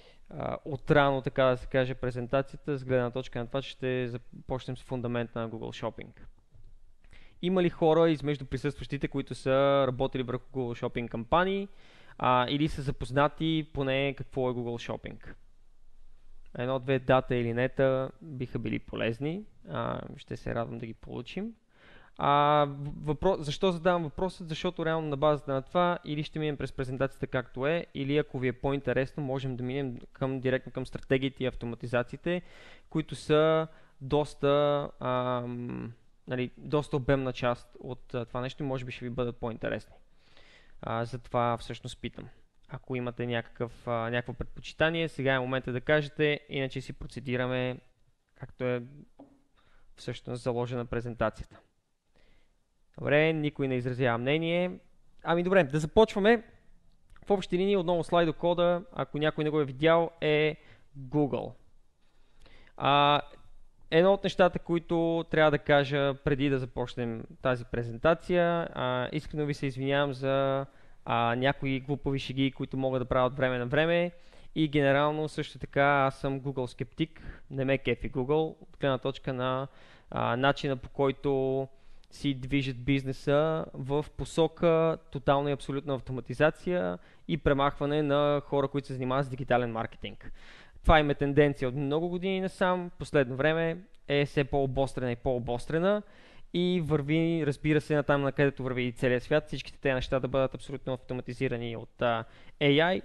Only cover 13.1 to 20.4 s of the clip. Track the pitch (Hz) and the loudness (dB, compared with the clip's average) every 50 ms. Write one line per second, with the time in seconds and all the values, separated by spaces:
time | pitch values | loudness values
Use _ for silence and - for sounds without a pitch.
13.1 | 127 143 143 147 - - 160 160 160 156 151 - - 139 139 135 131 135 139 139 | 2 4 2 2 2 0 -2 0 0 0 -2 -4 -6 -4 -2 0 0 0 0 -2
14.1 | 135 - 135 - - 139 127 127 120 123 120 120 120 117 - - 110 107 - 107 | -2 -6 -10 -6 -4 -2 -2 -2 -2 -2 -4 -6 -6 -6 -6 -8 -8 -8 -8 -12
15.1 | 107 - - - - - - - - - - - - - - - - - - - | -14 -14 -14 -16 -16 -18 -20 -20 -20 -20 -20 -20 -20 -20 -20 -20 -18 -18 -18 -18
16.1 | - - - - - - - - - - 123 127 135 131 123 139 135 127 127 139 | -18 -18 -18 -18 -16 -16 -16 -12 -8 -6 -4 -2 -2 -4 0 0 0 0 4 4
17.1 | 131 131 - - 127 120 117 117 117 120 127 131 - - 135 135 131 131 131 131 | 4 4 4 2 -2 0 0 0 0 0 0 0 2 2 2 2 2 0 -2 -6
18.1 | - - - 160 139 127 123 - - 113 110 110 117 113 - - - 110 110 113 | -8 -14 -14 -14 -8 -8 -8 -6 -6 -6 -4 -4 -4 -4 -6 -8 -6 -2 -2 -2
19.1 | 117 113 139 156 170 208 214 - - - - 190 151 120 117 123 123 127 - - | -2 -2 -4 -4 -4 -6 -10 -14 -20 -20 -14 -8 -6 -4 -4 -4 -4 -6 -8 -10
20.1 | 127 139 - - 123 - | -14 -14 -12 -12 -12 -8